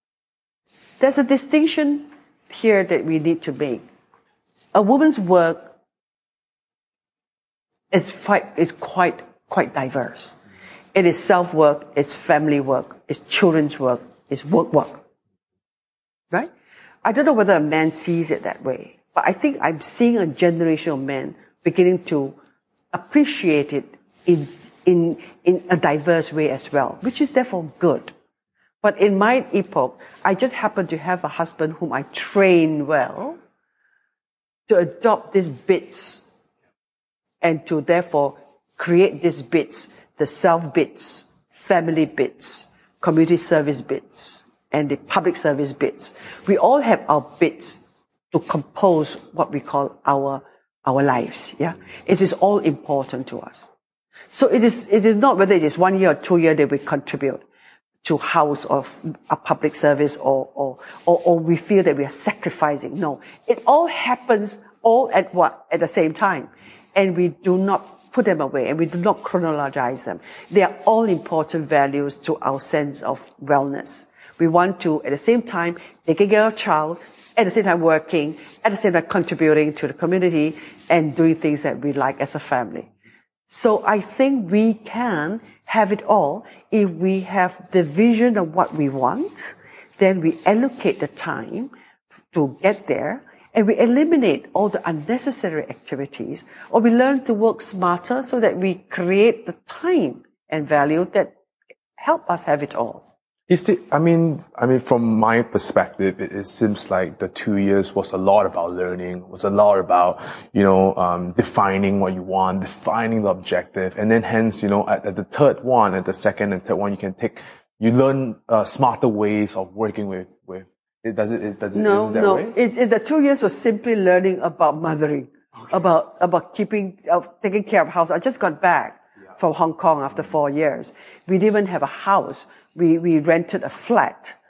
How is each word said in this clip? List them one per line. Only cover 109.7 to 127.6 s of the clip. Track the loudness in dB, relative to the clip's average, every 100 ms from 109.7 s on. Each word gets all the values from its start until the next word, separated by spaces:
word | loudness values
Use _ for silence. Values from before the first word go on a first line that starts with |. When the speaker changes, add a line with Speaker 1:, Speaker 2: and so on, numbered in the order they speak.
| 4
Speaker 2:
about, | 2 2 2 -2 -12 -18 -4
you | 2
know, | 4 6 4 2
um, | -2 -2 -2
defining | -2 0 0 0 0 0 0
what | -2
you | -4
want, | -4 -2 0 -2
defining | -8 -8 -4 -4 -2 0
the | 0
objective, | -2 -4 -4 -4 -6 -6 -4
and | 2
then | 2
hence, | 2 0 -2 -2
you | -2
know, | 0 0
at, | -2 -4
at | -8
the |
third | -8 2 2 2
one, | 0 2 2
at | 0
the | -4
second | -2 -4 -2 -4
and | -4
third | -4 -4
one, | -4
you | -6
can | -8
take, | -6 -8 -8 -20 -20 _ _
you | 2
learn, | 4 2 0 -4 -10 -2
uh, | -2
smarter | -2 -2 -2 0 -2
ways | 0 0 0 -2 -6
of | -10
working | -6 -6 -4 -8
with, | -8 -12 _ -16
with, | -16 -16 _ _ _
it, | -8 -4
does | -4
it, | -4
it, | -6 -8
does | -6
it, | -2
Speaker 1:
No, | 0 0
Speaker 2:
is | 0
it |
that | 0
Speaker 1:
no. | 2
Speaker 2:
way? | 0 -2
Speaker 1:
It, | -2 0 0
it, | 0
the | 0
two | 0 2
years | 2 2
was | 0 0
simply | -2 -2 -2 0
learning | 4 4 2 -2
about | -6 0 0 0
mothering, | -4 -2 -2 -4 -8 _ _ -20
Speaker 2:
Okay. | -6 0
Speaker 1:
about, | 2 2 0 -4
about | 0 0 -4
keeping, | -6 -4 -4 -6 -10 -2
uh, | -2 -2 _
taking | -4 -4